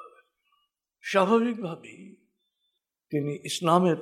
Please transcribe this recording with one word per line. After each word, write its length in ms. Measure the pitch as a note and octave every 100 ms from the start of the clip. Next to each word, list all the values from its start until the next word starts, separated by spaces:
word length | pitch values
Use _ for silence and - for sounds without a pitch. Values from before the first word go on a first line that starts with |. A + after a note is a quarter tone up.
| - _ _ _ _ _ _ _ _ _
স্বাভাবিকভাবেই 960 | - G3 F#3 A3+ A#3 A3+ F#3+ - - G#2+ - - _ _ _ _ _ _ _ _ _
তিনি 200 | D3 C#3+ G#2+
ইসলামের 540 | - - E3+ E3+ F#3 D#3